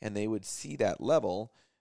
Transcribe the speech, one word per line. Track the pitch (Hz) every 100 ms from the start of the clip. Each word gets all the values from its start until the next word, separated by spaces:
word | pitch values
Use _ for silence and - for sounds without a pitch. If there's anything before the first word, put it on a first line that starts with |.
and | 110 104
they | 107
would | 107
see | 98 - - 147
that | 107 -
level, | 117 156 104 92 113 _ _ _